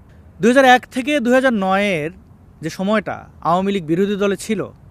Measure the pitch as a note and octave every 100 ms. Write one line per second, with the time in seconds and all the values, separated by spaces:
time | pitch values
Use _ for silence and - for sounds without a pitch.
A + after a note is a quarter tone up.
0 | - - - - G#3+ C4+ C4 B3 - B3+
1 | C4 D4 A#3 B3+ C4 G#3+ F#3+ F#3+ G#3 D#3+
2 | D#3 - - - - - D#3+ - F#3+ A3
3 | D3+ G#2+ G2+ - D#3 F3+ G3 G3 D3+ E3+
4 | G3+ G3 G3+ F#3 - G3 A2+ - -